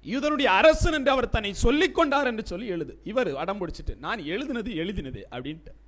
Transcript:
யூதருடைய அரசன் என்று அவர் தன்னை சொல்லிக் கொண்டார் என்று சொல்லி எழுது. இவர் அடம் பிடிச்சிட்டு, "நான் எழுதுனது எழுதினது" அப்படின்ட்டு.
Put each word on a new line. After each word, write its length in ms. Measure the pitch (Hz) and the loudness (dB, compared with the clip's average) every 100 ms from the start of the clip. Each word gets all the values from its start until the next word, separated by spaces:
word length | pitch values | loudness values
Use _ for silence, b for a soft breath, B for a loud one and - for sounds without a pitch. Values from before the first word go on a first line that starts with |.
யூதருடைய 400 | - 247 294 302 | -4 -2 0 2
அரசன் 480 | 269 190 320 311 359 | 4 8 8 6 2
என்று 180 | 311 269 | 2 2
அவர் 180 | 269 240 | 2 2
தன்னை 260 | 233 202 | -2 -4
சொல்லிக் 400 | 196 233 285 359 | 0 2 4 2
கொண்டார் 320 | - 320 277 269 | 4 2 4 0
என்று 200 | 226 - | -2 -6
சொல்லி 200 | 175 233 | -8 -6
எழுது. 340 | 175 147 - | -6 -6 -10
இவர் 320 | - 220 214 135 | -6 -2 -2 -2
அடம் 240 | 165 202 | -4 -4
பிடிச்சிட்டு, 360 | 175 - - 110 | -6 -6 -8 -6
"நான் 220 | 151 220 | -6 -6
எழுதுனது 540 | 151 190 285 240 214 | -4 -6 -4 -6 -4
எழுதினது" 500 | 180 170 185 139 101 - | -4 -4 -6 -8 -12 -12
அப்படின்ட்டு. 420 | 123 139 160 - - | -12 -10 -12 -16 -20